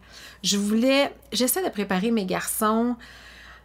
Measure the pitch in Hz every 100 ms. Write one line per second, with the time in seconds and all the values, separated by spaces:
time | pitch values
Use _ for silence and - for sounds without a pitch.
0 | - - - - 180 202 202 220 254 269
1 | 277 - - 220 254 359 381 - 196 185
2 | 220 233 185 175 - - 214 220 240 240
3 | - - - - - -